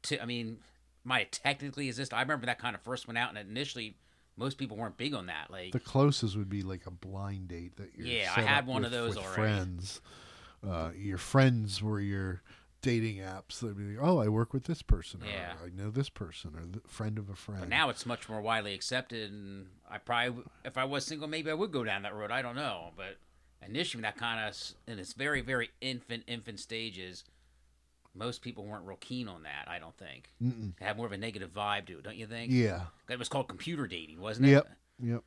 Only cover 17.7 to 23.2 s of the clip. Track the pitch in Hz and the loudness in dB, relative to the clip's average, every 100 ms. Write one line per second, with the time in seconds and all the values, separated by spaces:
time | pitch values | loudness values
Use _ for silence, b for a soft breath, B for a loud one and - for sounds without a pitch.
17.7 | 127 151 - 120 117 - 110 107 113 104 | 2 4 0 -4 -6 -4 -4 2 2 0
18.7 | 98 - 127 127 117 107 104 98 98 92 | -6 -2 -2 -2 -8 -8 -10 -10 -12 -14
19.7 | 98 - 107 - 120 123 123 - - 131 | -18 -14 -12 0 2 2 -2 -12 -12 -6
20.7 | 131 131 139 - 156 151 156 151 156 208 | -2 0 0 -2 -4 -4 -4 -2 0 0
21.7 | 147 110 98 101 107 104 123 123 123 143 | 0 2 0 -2 -4 -2 0 -2 -2 -2
22.7 | 92 85 82 95 - | -4 -8 -10 -12 -12